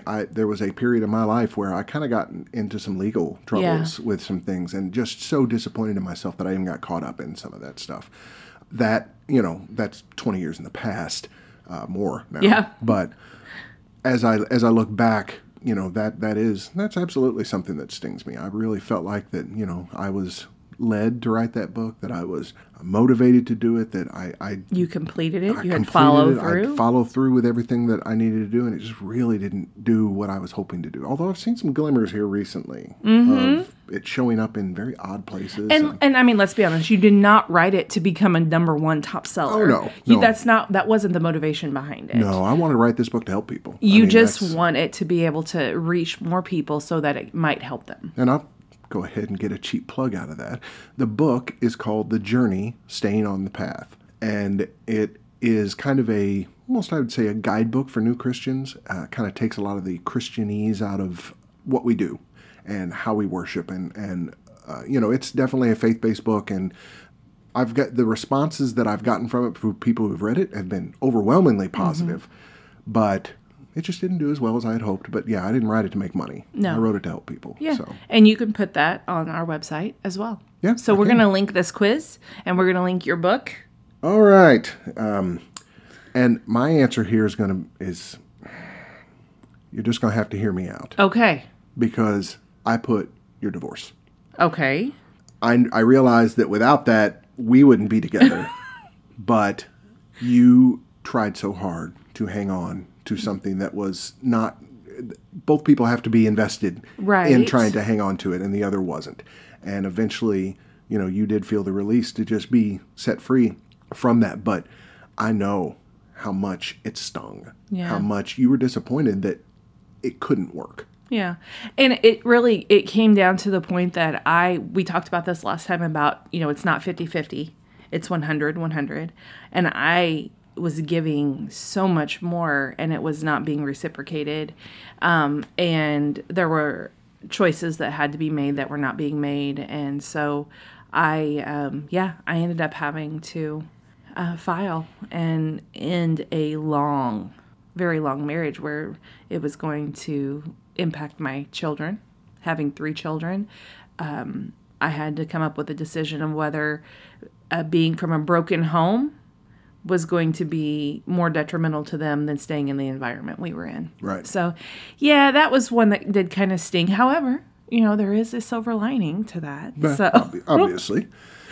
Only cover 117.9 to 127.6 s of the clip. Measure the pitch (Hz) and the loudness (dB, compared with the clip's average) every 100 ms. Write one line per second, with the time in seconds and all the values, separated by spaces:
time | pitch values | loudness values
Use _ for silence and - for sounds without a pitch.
117.9 | 101 104 101 98 - 127 135 127 113 - | -2 -2 -2 -4 2 4 4 2 -2 -4
118.9 | 131 135 98 98 - _ _ _ _ _ | 0 0 0 -2 -4 _ _ _ _ _
119.9 | _ 131 123 - 127 90 78 - - - | _ -10 -6 -2 -2 -2 -10 -14 -16 -20
120.9 | _ - 233 185 175 - - 220 - 269 | _ -6 -4 -4 -6 -14 -18 -8 2 4
121.9 | 247 226 220 240 240 240 214 - 208 - | 6 6 4 4 4 6 2 6 4 4
122.9 | 214 220 202 185 190 202 185 165 180 180 | 4 6 8 6 4 0 -2 0 0 0
123.9 | 175 160 135 - 170 180 170 - - 175 | 0 -2 0 2 4 4 0 -4 -4 -2
124.9 | 175 - 175 165 170 101 160 - 170 170 | -2 -2 -4 -4 -4 -4 -6 -4 -4 -2
125.9 | 156 147 - - 170 151 147 185 160 - | 0 0 -2 -6 -4 -2 -2 -2 -2 -2
126.9 | - 165 170 147 135 160 - | -6 -6 -6 -6 -8 -10 -14